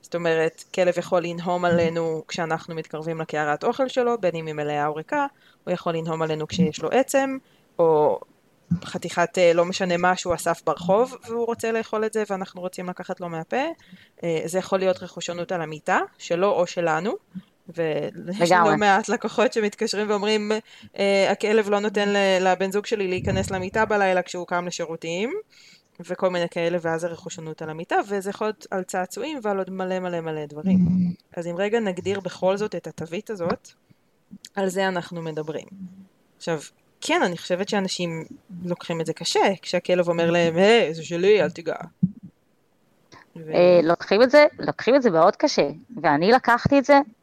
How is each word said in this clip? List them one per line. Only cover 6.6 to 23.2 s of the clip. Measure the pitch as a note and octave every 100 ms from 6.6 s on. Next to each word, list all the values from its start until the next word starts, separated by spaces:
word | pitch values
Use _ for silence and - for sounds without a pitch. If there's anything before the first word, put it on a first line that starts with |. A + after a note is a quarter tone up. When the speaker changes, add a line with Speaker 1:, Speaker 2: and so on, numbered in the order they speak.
| F3+ D3
Speaker 1:
לו | D3+
עצם, | A#3+ C4 C#4 C4+ C4+ _ _ _ _
או | E3 D#3 D3 G2+ - _ _ _ _ E3+
חתיכת, | - F3+ F3 - E3+ -
אה, | F3
לא | E3+
משנה | F3 F#3+ F#3+ F3
מה | F3+ F3+
שהוא | F3+
אסף | E3 - E3 -
ברחוב, | C#3+ E3+ G3 B3+ B3+ A#3
והוא | A3+ A#3
רוצה | A3+ A3+
לאכול | A3+ A3 A3
את | G#3+
זה, | A3 G#3
ואנחנו | F#3+ F#3 -
רוצים | F3+ - F3+
לקחת | F3+ F3+ F#3
לו | F3
מהפה. | E3 D#3+ A#3 D4+ E4 _ F#3 _ _
אה, | F3 D#3+
זה | - F3+
יכול | F#3 F#3+
להיות | F#3 F#3
רכושנות | F3+ - E3 F3 E3+
על | F#3
המיטה, | D#3 D#3 - G3+ G4 _
שלו | - E3+ G3
או | F#3+ F3
שלנו, | - E3+ D#3 F#3 F#4+ _ F#3 - _ -
ויש | - E3 D3+ D3+ -
לנו | - G3
Speaker 2:
לגמרי. | F3 F3+ E3
Speaker 1:
לא | D#3
מעט | G#3 G3 G#3+
לקוחות | G#3+ G#3+ - G#3+
שמתקשרים | A#3 G#3 - E3+ G3 G#3+
ואומרים, | G#3 G#3 G#3+ G#3 G#3+ - - A3 -
אה, | G3 G3 F#3+
"הכלב | G3+ G#3 A3 G3+
לא | G3+
נותן | G#3 G3+ G3+
ל-, | G3+ G3 F#3
לבן | F#3 F3+ F#3+
זוג | G3 G3+
שלי | G#3+ F#3+
להיכנס | F3+